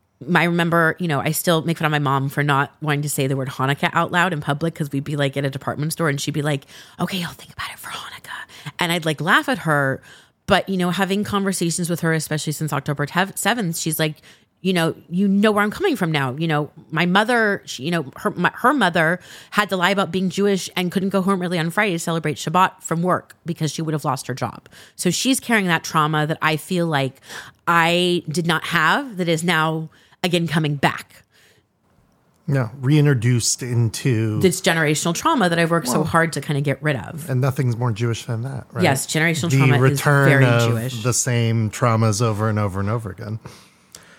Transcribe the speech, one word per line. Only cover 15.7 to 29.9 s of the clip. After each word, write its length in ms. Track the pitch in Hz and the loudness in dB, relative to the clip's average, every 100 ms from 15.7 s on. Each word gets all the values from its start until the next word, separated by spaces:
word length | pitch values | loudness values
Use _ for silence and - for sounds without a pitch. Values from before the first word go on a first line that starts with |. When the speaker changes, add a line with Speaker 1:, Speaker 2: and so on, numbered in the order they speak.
Speaker 1:
coming 240 | - 381 | 0 0
from 160 | 262 165 | 0 0
now. 240 | 151 131 | 0 -2
You 120 | 139 165 | -2 0
know, 240 | 151 143 - - | 0 -2 -10 -6
my 160 | 156 | 0
mother, 560 | 175 185 220 240 214 196 | 2 4 4 2 2 0
she, 180 | - - | -6 -8
you 80 | 143 | -4
know, 200 | 170 135 - | -4 -4 -6
her, 140 | 208 | -6
my, 200 | 156 180 | 0 -2
her 180 | - 247 | 2 2
mother 460 | 294 185 175 160 180 - - - | 4 2 4 2 0 -6 -20 -6
had 180 | - 208 | -2 0
to 80 | 190 | 2
lie 140 | 175 | 2
about 200 | 196 170 | 2 0
being 180 | 185 185 | 0 -2
Jewish 380 | 190 202 196 - | 0 2 0 -2
and 160 | - 180 | -4 -2
couldn't 180 | 196 190 | -2 0
go 120 | 196 | 0
home 200 | 185 196 | 0 0
early 160 | 180 175 | 0 -2
on 100 | 165 | -2
Friday 240 | 208 214 | 0 0
to 60 | 170 | -2
celebrate 380 | - 165 156 - | -2 -2 -2 -4
Shabbat 440 | - 175 185 - | 0 2 2 0
from 220 | - 165 | -4 -2
work 320 | 175 156 - - | 0 0 -4 -14
because 260 | - 165 156 | -10 -4 -4
she 100 | - | -4
would 100 | 160 | -4
have 100 | 156 | -2
lost 220 | 156 127 | -2 -4
her 80 | - | -4
job." 340 | 127 110 - - - - | -6 -6 -8 -20 -20 -20
So 160 | - 180 | -4 -2
she's 280 | 165 247 254 | 0 0 0
carrying 280 | - 220 185 | 0 0 2
that 160 | 160 | 0
trauma 420 | - 160 151 156 | 0 0 2 2
that 140 | 151 165 | 0 0
I 160 | 156 156 | -2 -2
feel 300 | - 180 170 | -2 -2 0
like 340 | 143 135 - - - - _ - | 0 -2 -6 -18 -16 -18 _ 0
I 560 | 170 165 175 180 175 151 | 4 4 4 2 0 -2
did 200 | 151 170 | -4 0
not 160 | 160 | 0
have 520 | - 165 160 208 277 185 | 0 2 4 2 -2 -6
that 120 | 170 | -2
is 140 | 160 | 0
now, 460 | 170 165 160 160 156 | 2 2 2 -2 -6